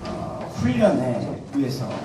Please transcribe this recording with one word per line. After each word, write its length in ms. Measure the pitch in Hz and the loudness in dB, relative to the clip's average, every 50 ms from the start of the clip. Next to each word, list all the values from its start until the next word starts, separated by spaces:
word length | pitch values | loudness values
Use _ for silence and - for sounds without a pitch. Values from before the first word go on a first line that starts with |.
| - | -10
어, 480 | - - - - - - - - - - | -8 -6 -6 -6 -6 -6 -8 -8 -8 -4
훈련에 840 | 196 233 247 247 226 220 190 - - 127 127 - - - - - - - - - | 0 0 2 4 6 6 6 6 4 2 0 0 -2 -2 -4 -6 -8 -10 -2 0
의해서 340 | 139 135 123 - - 117 101 - - - | 0 0 0 0 -2 -4 -4 -4 -6 -6